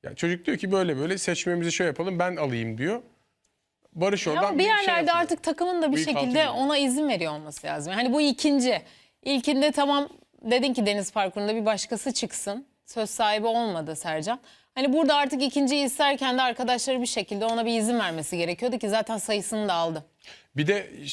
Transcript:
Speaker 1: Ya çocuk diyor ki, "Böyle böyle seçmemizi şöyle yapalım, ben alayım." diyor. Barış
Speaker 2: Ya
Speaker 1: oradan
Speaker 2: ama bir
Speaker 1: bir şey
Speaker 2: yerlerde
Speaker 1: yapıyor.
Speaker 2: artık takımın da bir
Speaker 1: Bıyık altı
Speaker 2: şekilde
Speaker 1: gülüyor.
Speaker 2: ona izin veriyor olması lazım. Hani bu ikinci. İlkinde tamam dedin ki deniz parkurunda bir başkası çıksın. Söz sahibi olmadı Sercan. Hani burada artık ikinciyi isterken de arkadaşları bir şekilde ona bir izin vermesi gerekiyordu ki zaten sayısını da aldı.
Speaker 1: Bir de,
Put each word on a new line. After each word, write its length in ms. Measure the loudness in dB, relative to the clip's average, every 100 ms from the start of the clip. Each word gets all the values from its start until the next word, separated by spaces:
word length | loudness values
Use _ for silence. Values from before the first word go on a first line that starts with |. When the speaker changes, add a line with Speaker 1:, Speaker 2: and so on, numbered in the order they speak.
Speaker 1:
Ya 120 | -14 -4
çocuk 300 | -2 -2 -2
diyor 120 | -2
ki, 140 | 0
"Böyle 260 | 2 2 0
böyle 200 | -2 -2
seçmemizi 540 | -2 -2 0 0 0
şöyle 160 | 0 0
yapalım, 320 | 0 -4 0
ben 160 | -2 0
alayım." 420 | -2 -2 -4 -2
diyor. 240 | -2 -4 -8 _ _ _ _ _ _ _ _
Barış 340 | -2 0 0 0
Speaker 2:
Ya 60 |
Speaker 1:
oradan 100 | 2 2
Speaker 2:
ama 60 |
bir 60 | 2
Speaker 1:
bir 40 |
şey 80 | 4 4
Speaker 2:
yerlerde 160 | 2
Speaker 1:
yapıyor. 240 | 2 2 2
Speaker 2:
artık 260 | 2 -2
takımın 380 | -2 -2 -2 0
da 100 | 2
bir 40 | 0
Speaker 1:
Bıyık 120 | 0
altı 100 | 0
Speaker 2:
şekilde 200 | 2 2
Speaker 1:
gülüyor. 140 | 2 2
Speaker 2:
ona 220 | 0 2
izin 320 | 2 2 0
veriyor 220 | 0 -2
olması 340 | -6 -10 -12 -6
lazım. 260 | -6 -4
Hani 200 | -2 0
bu 80 | 2
ikinci. 600 | 2 2 2 4 2 0 -4 -20 _ _
İlkinde 480 | -2 0 2 2 2
tamam 380 | 2 2 2 0 -10 _ _
dedin 320 | 0 2 2
ki 120 | 2 2
deniz 260 | 0 -2
parkurunda 440 | -2 -2 -2 -2 0
bir 100 | 0
başkası 480 | -2 -4 -4 -4
çıksın. 520 | -4 -4 -6 -6 -8 -12 _ -10
Söz 240 | -6 -4
sahibi 380 | 0 2 2 2
olmadı 480 | 0 0 -2 -6 -6
Sercan. 440 | -4 -4 -2 -6 -8 -20 _ -2
Hani 180 | 2
burada 220 | 4 4 4
artık 280 | 2 0
ikinciyi 420 | 0 2 2 2 0
isterken 520 | 2 2 2 0 2
de 40 |
arkadaşları 600 | 0 0 0 0 0 -2
bir 40 | -2
şekilde 380 | -4 -4 -2 0
ona 200 | 0 0
bir 140 | 0
izin 200 | 2 2
vermesi 380 | 0 -2 -4 -2
gerekiyordu 400 | -2 -2 -2 -2
ki 120 | 0
zaten 280 | 0 0 -4
sayısını 500 | -2 -2 -2 -2 0
da 60 |
aldı. 320 | 0 0 -4 -10 _ -20 -20 _ -2
Speaker 1:
Bir 100 | 2
de, 100 | 2 -2 -12 -10